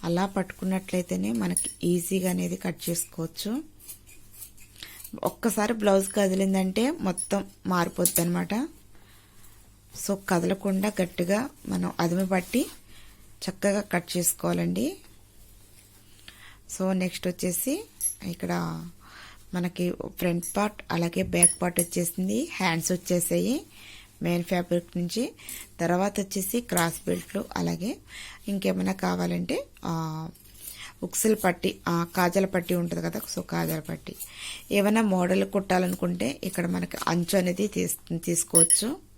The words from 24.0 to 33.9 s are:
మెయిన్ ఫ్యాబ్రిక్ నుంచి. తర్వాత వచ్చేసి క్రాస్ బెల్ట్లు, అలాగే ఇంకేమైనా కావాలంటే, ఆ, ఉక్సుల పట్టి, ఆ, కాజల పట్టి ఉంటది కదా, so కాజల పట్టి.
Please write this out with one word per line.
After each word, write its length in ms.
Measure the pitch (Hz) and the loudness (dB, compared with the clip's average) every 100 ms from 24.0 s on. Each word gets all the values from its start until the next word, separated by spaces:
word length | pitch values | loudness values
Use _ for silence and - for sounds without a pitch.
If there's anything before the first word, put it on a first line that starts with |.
| - - | -20 -4
మెయిన్ 220 | 165 175 | 0 0
ఫ్యాబ్రిక్ 520 | 170 180 175 175 170 180 | 2 -2 2 0 0 -4
నుంచి. 380 | 175 220 269 - - - - - | -2 -2 -4 -6 -14 -14 -14 -4
తర్వాత 400 | 170 175 196 202 | 2 2 2 0
వచ్చేసి 400 | 196 196 190 240 | -4 -4 -2 -2
క్రాస్ 400 | 240 175 165 - - | 0 2 2 0 -2
బెల్ట్లు, 380 | 175 - 196 - 175 | -2 -2 -6 -4 -2
అలాగే 420 | 170 165 190 370 - - - - - | -2 -2 -4 -6 -12 -16 -16 -12 -6
ఇంకేమైనా 440 | 202 190 185 185 | -2 0 2 0
కావాలంటే, 720 | 190 180 180 175 175 175 311 554 - | 0 0 0 0 -2 -2 -4 -6 -10
ఆ, 440 | - 165 160 156 160 - - - - - - - | -4 -4 -4 -6 -10 -14 -20 -18 -16 -14 -16 -10
ఉక్సుల 320 | 175 - 220 | -6 0 2
పట్టి, 460 | 214 190 175 185 196 - | 4 2 2 -2 -2 0
ఆ, 180 | 170 170 - | 0 0 2
కాజల 280 | 180 190 | 4 4
పట్టి 300 | 190 190 170 | 2 0 0
ఉంటది 280 | 180 170 170 | 0 0 -2
కదా, 180 | 170 208 - - | -4 -6 -6 -8
so 60 | |
కాజల 380 | 180 165 165 160 | -4 -2 0 -2
పట్టి. 360 | 151 | -6